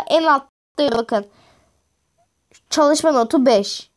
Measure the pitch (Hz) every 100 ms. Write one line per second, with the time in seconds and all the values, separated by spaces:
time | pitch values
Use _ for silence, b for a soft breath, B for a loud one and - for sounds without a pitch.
0 | - 311 320 277 277 _ _ - 285 233
1 | 233 220 202 b b b b b b _
2 | _ _ _ _ _ _ _ - 294 302
3 | 320 269 233 311 254 220 202 - -